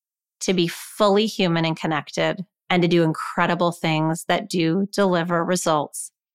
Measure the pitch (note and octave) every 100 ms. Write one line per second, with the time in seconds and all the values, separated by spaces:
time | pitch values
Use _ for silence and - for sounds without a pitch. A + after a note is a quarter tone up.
0 | _ _ _ _ - F#3 E3+ - - -
1 | G#3+ G3 A3 - F#3 E3 E3 D#3+ - D3+
2 | C#3 - D#3+ D#3+ F3 _ _ F3+ E3+ F3
3 | E3 D#3 - - F3 F3 F3 E3+ E3+ D#3
4 | D#3 D#3+ - F3 G3+ F#3 D#3+ E3+ G3 -
5 | G3+ F3+ E3+ E3+ E3 F3+ - D#3 C#3 -
6 | - _ _